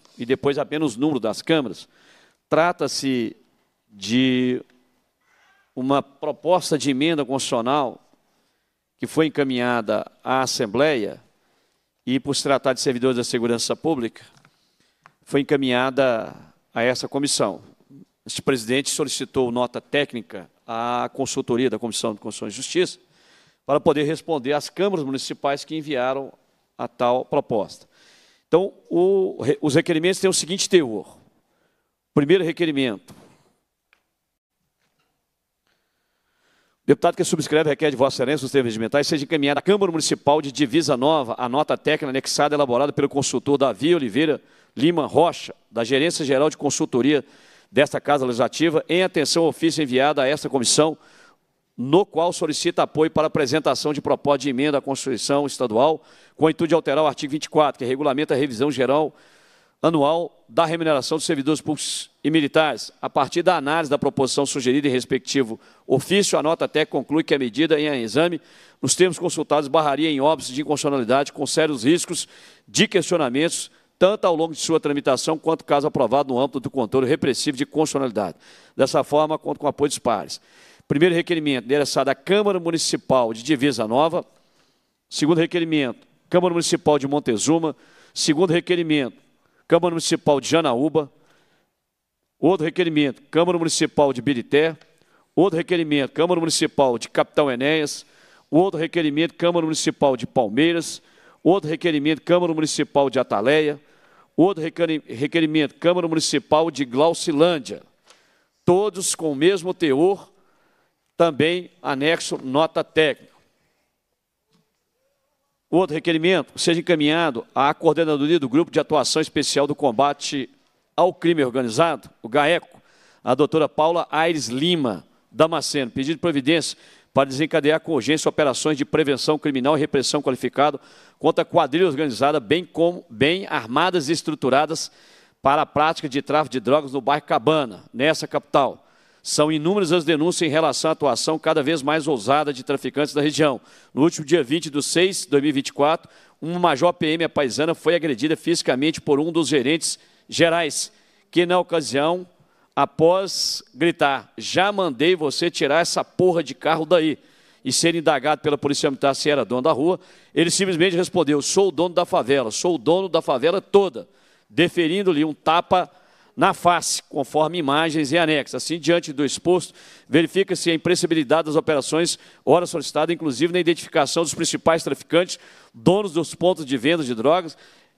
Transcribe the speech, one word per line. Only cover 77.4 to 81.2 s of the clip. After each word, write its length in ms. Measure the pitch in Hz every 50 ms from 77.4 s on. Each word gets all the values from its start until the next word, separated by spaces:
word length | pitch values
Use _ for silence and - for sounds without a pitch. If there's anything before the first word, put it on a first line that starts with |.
| - 147 139
de 100 | 123 143
constitucionalidade. 720 | - - 151 156 143 - 143 135 127 101 107 101 87 - _ _ - - - _ _ -
Dessa 260 | - 131 - - 151 127
forma, 340 | - 147 147 156 151 156 147
conto 200 | - - 147 -
com 80 | -
o 20 | 143
apoio 200 | - - 143 147
dos 100 | - -
pares. 420 | - 123 113 95 78 71 - - _ _ _ - - - - _ _
Primeiro 280 | - 147 143 165 185 170
requerimento, 500 | 170